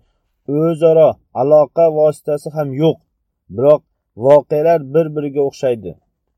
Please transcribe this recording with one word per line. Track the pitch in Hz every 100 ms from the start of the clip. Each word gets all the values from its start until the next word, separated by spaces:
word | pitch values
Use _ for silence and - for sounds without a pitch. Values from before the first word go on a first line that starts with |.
| _ _ _ _ -
o'zaro | 147 165 160 165 160 147 107 _
aloqa | 110 135 151 143 - 165
vositasi | 151 151 147 - 147 160
ham | 151 143
yo'q. | 131 160 156 _ _ _ _ _
Biroq | 92 139 151 - _ _ 98
voqealar | 127 147 - 151 165 165 135
bir-biriga | 151 156 151 147 139
o'xshaydi". | 139 - 131 117 92 - _ _ _